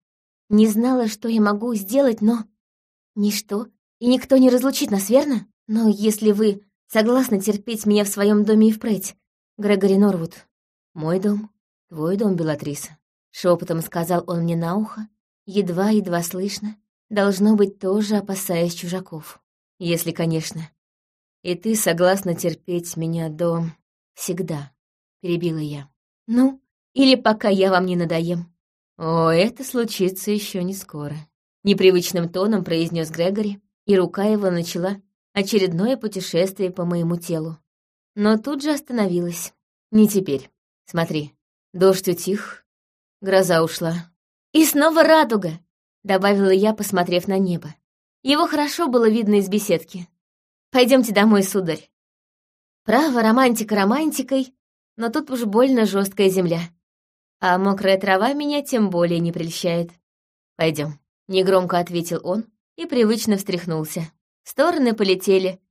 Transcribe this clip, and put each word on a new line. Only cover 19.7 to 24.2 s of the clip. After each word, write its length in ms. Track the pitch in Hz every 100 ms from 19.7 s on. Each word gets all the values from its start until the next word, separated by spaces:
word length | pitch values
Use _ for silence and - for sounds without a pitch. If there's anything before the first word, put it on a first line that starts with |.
| -
«Если, 340 | 170 170 170
конечно, 580 | 165 165 160 160 160 160 _ _ _ _ _ _ _
и 120 | 180 175
ты 200 | 220 220
согласна 580 | 190 170 180 196 190
терпеть 640 | 170 175 160 - 175 170 -
меня 320 | 165 165 160
до... 360 | 156 170 165 165 - _ _ _
всегда», 560 | -